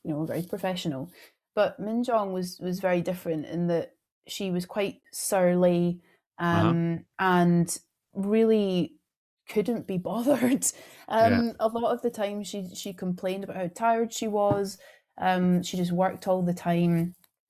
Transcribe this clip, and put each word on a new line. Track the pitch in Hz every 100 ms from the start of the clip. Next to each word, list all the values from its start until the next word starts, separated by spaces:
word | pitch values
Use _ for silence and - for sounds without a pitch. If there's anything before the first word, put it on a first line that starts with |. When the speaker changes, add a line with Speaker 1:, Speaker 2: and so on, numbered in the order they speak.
Speaker 1:
you | 165
know, | 151 160
very | 139
professional. | 175 196 185 180 170 131 156 - - _ _
But | 214 202 -
Min | 202 233
Jong | 247 226 196
was, | 185 180 -
was | 180 185
very | 185 180
different | 170 180 175 160 135
in | 165 175
that | 170 - _ _ _ -
she | - 190
was | 180 175
quite | 214 196 - _
surly, | - - 196 180 180 180 175 175 175 _ _ _ -
Speaker 2:
Uh-huh. | 170 170 165
Speaker 1:
um, | 170 170 165 - -
and | 185 180 175 175 165 - _ _ _
really | 196 196 220 226 220 196 180 311 - _ _ _ _ -
couldn't | 214 208 226 -
be | 180
<laughs> | 175
bothered. | 208 247 262 247 262 - - - - -
Um, | 226 226 233 233
Speaker 2:
Yeah. | -
Speaker 1:
a | 220
lot | 233 233
of | 240
the | 240
time | 226 202 208
she, | 196 202 185
she | - 202
complained | 190 185 180 185 196
about | 190 185
how | 175
tired | 175 226 226 233
she | - 220
was. | 208 202 202 202 - - - _ -
Um, | 185 185 180 180
she | 175 180
just | 175
worked | 175 185 - 202
all | 185
the | 175
time. | 175 175 170 175 165 175 - _ _ _